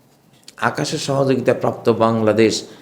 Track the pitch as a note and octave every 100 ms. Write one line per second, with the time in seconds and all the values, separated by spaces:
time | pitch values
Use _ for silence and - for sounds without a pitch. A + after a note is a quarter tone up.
0 | _ _ _ _ - - A#2 C3+ D3 D#3
1 | - C3+ C3+ B2 A#2 A#2+ B2+ - - G#2+
2 | A2+ A2+ G#2+ G#2 A2 - - -